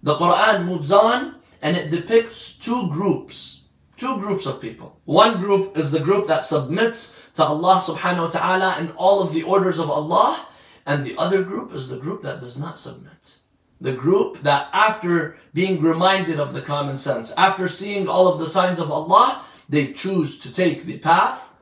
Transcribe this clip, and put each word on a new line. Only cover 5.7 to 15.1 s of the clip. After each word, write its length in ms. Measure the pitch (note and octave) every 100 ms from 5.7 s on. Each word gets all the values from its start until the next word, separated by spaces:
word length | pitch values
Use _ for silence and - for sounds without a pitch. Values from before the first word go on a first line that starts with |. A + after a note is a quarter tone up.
| -
is 140 | C#3+
the 80 | D#3
group 280 | C#3+ G3 -
that 160 | D#3+
submits 720 | - D3+ C3 F3+ A3+ A3+ - - - -
to 80 | -
Allah 360 | D3+ F3 F#3+
subhanahu 460 | - - F3+ F3 E3
wa 120 | -
ta'ala 360 | F3+ F#3 E3 -
and 140 | E3 -
all 240 | G3+ G3+
of 120 | F3
the 100 | D#3
orders 360 | D#3+ G3 F#3 D#3+
of 100 | D#3
Allah. 580 | D3+ D3+ F3+ A3 - - - - -
And 220 | - C#3+ B2+
the 100 | -
other 280 | F3 F#3+
group 320 | F3+ G#3 - -
is 140 | B2+
the 100 | B2+
group 240 | C#3+ G#3+
that 180 | C#3 -
does 160 | B2 B2
not 220 | E3+ -
submit. 580 | - - - _ - - _ _ _ _
The 140 | C3
group 480 | B2+ C#3 G3 - -
that 260 | C#3+ - -
after 640 | A3 A3 G#3+ F3